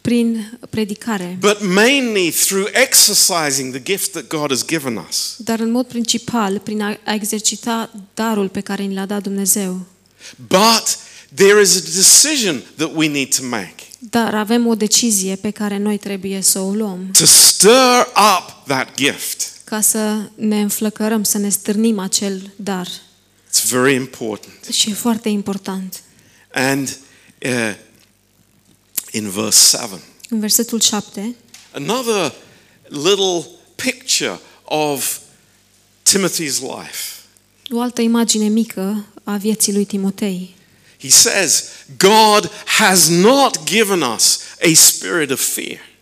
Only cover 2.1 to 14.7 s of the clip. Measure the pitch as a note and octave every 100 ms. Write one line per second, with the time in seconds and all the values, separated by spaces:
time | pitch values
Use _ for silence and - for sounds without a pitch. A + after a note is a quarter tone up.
2.1 | G#3 F3 - - G3 G3+ A3+ C4 - -
3.1 | G3+ - F3+ D3+ C3+ C3 C3 B2 F#3+ -
4.1 | E3+ A#2 D#3+ D3 B2+ - D#3+ C3+ G#2+ D#2
5.1 | - - - A3 A3+ A3+ A#3+ B3+ A#3 A3+
6.1 | A3+ - A#3+ G3+ G3+ G#3+ G#3+ G#3 - -
7.1 | G#3+ G#3 G#3+ G#3+ G#3 - A3+ A3 G#3+ F#3+
8.1 | - A3 G#3+ G3 G3 G3 G3+ G3 F#3+ G3
9.1 | G#3 G3 G3 G3 G#3+ F#3 F3+ F3+ _ _
10.1 | _ - - A#2+ F#3 A3 A3+ - - -
11.1 | - - C#3 G3 G#3 G3+ F#3 D#3 E3 F#3
12.1 | - C#4+ D4+ G#3+ C3+ F#2 - D3+ D#3+ D#3
13.1 | C#3+ C3+ - B2+ A#2 F2 - - - A#3
14.1 | A#3 A3+ G#3+ G#3 A#3+ A#3